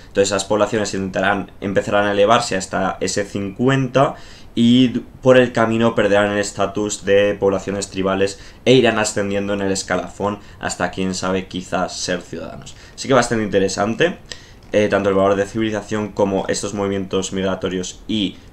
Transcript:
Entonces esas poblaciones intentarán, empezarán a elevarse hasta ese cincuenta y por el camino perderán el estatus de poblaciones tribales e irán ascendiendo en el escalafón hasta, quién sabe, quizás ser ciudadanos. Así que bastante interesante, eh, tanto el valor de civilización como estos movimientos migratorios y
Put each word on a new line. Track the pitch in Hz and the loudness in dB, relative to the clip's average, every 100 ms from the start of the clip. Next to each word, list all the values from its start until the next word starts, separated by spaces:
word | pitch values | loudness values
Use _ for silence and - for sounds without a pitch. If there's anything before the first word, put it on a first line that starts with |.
| - | -6
Entonces | 101 98 | 0 0
esas | 98 - | 0 0
poblaciones | 107 101 113 101 | 0 2 0 -2
intentarán, | 98 95 98 95 101 92 - | -4 -4 -2 0 0 -4 -8
empezarán | 101 98 101 101 104 | -2 -2 0 2 2
a | |
elevarse | 101 101 117 - 95 | 4 4 4 2 -4
hasta | - - 92 - | -4 -4 -4 -2
ese | 95 - 98 | -4 -4 -4
cincuenta | 101 98 95 123 135 127 135 151 - - - - | -6 -6 -2 0 2 0 2 0 -2 -14 -20 -8
y | - 117 123 127 113 - - | 2 4 6 4 2 -8 0
por | 131 127 | 4 6
el | 120 | 6
camino | 120 113 113 117 | 2 2 2 2
perderán | 113 101 101 104 | 2 4 4 4
el | 104 | 0
estatus | 98 - 98 101 104 - | -2 -2 -4 -2 -4 -4
de | 98 98 101 95 | 2 4 4 2
poblaciones | 98 95 98 98 - | 2 0 -2 -6 -6
tribales | 92 95 95 98 - - - | -4 -2 0 0 -4 -16 -4
e | - | 4
irán | 131 113 107 | 4 4 2
ascendiendo | 107 107 101 101 101 | -2 -2 -4 -4 -2
en | 101 | -2
el | 98 | -2
escalafón | 95 - 90 - - 98 104 - - | -2 -2 -4 -4 -6 -4 -6 -10 -10
hasta, | 92 - 90 | -8 -4 -4
quién | - 95 | -4 -4
sabe, | 92 92 95 92 | -2 -2 -2 -4
quizás | 92 90 92 87 | -10 -6 -4 -4
ser | - - 90 | -4 -6 -6
ciudadanos. | - - 82 - - - - | -6 -12 -12 -14 -16 -18 -20
Así | - 113 | -10 0
que | |
bastante | 127 117 113 | 2 2 0
interesante, | 104 98 95 - 104 113 165 220 - - - - - | 0 0 0 0 -2 0 -2 -2 -12 -20 -20 -20 -4
eh, | 104 104 | 0 2
tanto | 98 101 | 2 2
el | |
valor | 95 98 98 | 2 2 2
de | 101 | 0
civilización | 113 110 107 - 107 104 | -2 -2 -4 -4 -4 -4
como | 98 101 95 - | -2 0 0 -2
estos | 95 101 | -4 -4
movimientos | 104 98 98 95 95 92 | -4 -2 -2 -2 -4 -4
migratorios | 95 95 92 95 92 90 - - | -4 -2 -2 -4 -4 -6 -10 -6
y | 110 95 - - | -2 -2 -6 -18